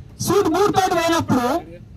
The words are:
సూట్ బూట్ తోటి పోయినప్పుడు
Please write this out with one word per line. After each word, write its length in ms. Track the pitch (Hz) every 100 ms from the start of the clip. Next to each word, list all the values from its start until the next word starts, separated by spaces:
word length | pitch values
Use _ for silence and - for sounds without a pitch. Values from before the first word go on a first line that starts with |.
| - -
సూట్ 280 | - 381 381
బూట్ 260 | 330 403 381
తోటి 180 | 370
పోయినప్పుడు 520 | 349 330 330 - 247 247 330 - - -